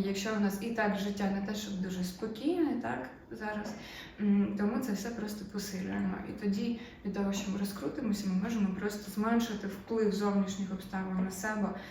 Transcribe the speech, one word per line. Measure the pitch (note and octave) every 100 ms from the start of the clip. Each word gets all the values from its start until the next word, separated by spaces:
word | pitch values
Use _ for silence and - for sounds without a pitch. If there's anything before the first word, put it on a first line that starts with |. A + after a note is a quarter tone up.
якщо | G3 G3 A3 G#3+
у |
нас | G3+ -
і | A#3
так | A3 G#3 F#3
життя | G3+ G3+ G3
не | G3 G#3+
те, |
щоб | G#3 G3+ F#3+
дуже | F#3 F#3
спокійне, | F3+ - A3 - C#4+ F4 D4+ A#3
так, | A3+ B3 - - -
зараз, | G#3+ G#3+ G#3+ G#3 - - - - -
м, | G#3 G3+ G3+ -
то | G#3
ми | B3+
це | B3
все | F#3+ A#3
просто | A3 G#3 - F#3
посилюємо. | G3+ - F#3 F#3+ G3+ G3 F3+ -
І |
тоді | - G#3 G#3 A#3+ A#3 - -
від | G3+
того, | G3 G3
що | G3 G3
ми | G3
розкрутимося, | G3 - - - A3+ G3+ G3
ми | F#3
можемо | A3+ A3+ F#3+ F3+
просто | G3+ - -
зменшити | G#3 A3 A#3 A3+ G3+ G3
вплив | - - A3+ G#3
зовнішніх | F#3+ G#3 G3 F#3+ - F#3+
обставин | F#3+ - F#3+ F#3+ F#3
на | F#3+
себе, | - A3 G#3+ G3 - -